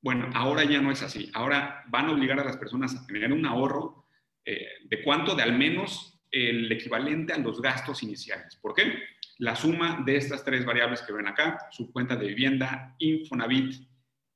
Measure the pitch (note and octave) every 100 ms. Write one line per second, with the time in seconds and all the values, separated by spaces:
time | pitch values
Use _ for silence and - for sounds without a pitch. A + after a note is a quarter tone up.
0 | C3 B2 A#2 A#2 B2+ D3 D3+ C#3+ C#3 C3
1 | - G#2+ G2+ A2+ B2 C#3+ C#3+ - - A#2
2 | D3+ D3+ C3 C3+ C3+ C3 G2+ B2 C3 B2+
3 | - G2+ A2+ D3 D#3 A#2+ C3+ C#3+ E3 -
4 | _ _ _ _ - G#2+ - - - -
5 | C#3+ D3 - F#3 A#2 A#2+ D3 E3+ G3 -
6 | - _ _ C3+ A#2+ A#2 A2+ A2+ C3+ A#2
7 | C#3 D3+ D#3+ D#3+ A#2 A2 C3 B2+ - C3+
8 | A2 - - G#2 - - - - G#3 -
9 | - - - - A#2+ A2+ D#3 E3+ E3+ E3
10 | C3 C#3 C#3 C#3 - C3 A#2+ A#2+ A#2+ B2
11 | - G#2 G2+ G2 D#3 E3 - - A#2 B2+
12 | B2 B2 G#2 G#2 C3+ C3+ C3 C3 - -
13 | D#3+ D#3 - B2 A#2 C3 C3 - - _
14 | _ _ _